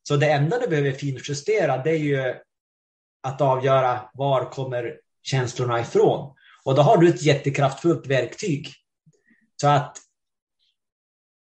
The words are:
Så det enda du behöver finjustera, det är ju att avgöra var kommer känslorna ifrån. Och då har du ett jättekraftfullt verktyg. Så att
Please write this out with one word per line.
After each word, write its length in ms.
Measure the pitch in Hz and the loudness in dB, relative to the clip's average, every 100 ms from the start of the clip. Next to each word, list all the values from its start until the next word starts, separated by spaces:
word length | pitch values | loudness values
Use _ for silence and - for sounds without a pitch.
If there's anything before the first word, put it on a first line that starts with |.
Så 120 | - 143 | -2 0
det 160 | 151 | 2
enda 280 | 147 151 240 | 2 0 0
du 80 | - | 0
behöver 240 | 151 139 | 0 -2
finjustera, 840 | 131 143 123 - 139 - 214 156 131 | -4 -8 -8 -8 -8 -2 0 0 0
det 120 | 156 | 0
är 80 | 160 | 0
ju 380 | 147 139 127 - _ _ _ _ _ _ _ _ | 0 -2 -2 -6 _ _ _ _ _ _ _ _
att 180 | 131 135 | -10 0
avgöra 600 | 139 127 135 135 127 120 - | 0 2 2 2 2 -2 -8
var 320 | 123 139 131 120 | -6 0 0 -2
kommer 520 | - 123 123 117 - _ _ | -8 -8 -6 -8 -12 _ _
känslorna 560 | - 135 120 - 123 120 | -4 -2 -2 -4 -2 -2
ifrån. 560 | 120 196 185 110 - - _ _ 135 | 0 2 2 2 -6 -18 _ _ 0
Och 100 | 139 | 4
då 60 | |
har 160 | 151 214 | 6 6
du 120 | 170 | 6
ett 140 | - | 4
jättekraftfullt 840 | 147 139 139 139 135 - 170 160 131 | 0 0 -2 0 -2 0 -2 -2 -2
verktyg. 600 | 131 117 - 208 143 - - _ _ _ _ _ _ _ - | -2 -2 -6 -6 -6 -8 -20 _ _ _ _ _ _ _ -2
Så 60 | 147 | 2
att 300 | 143 143 - _ _ _ _ _ _ _ _ _ _ _ _ _ _ _ | 2 0 -12 _ _ _ _ _ _ _ _ _ _ _ _ _ _ _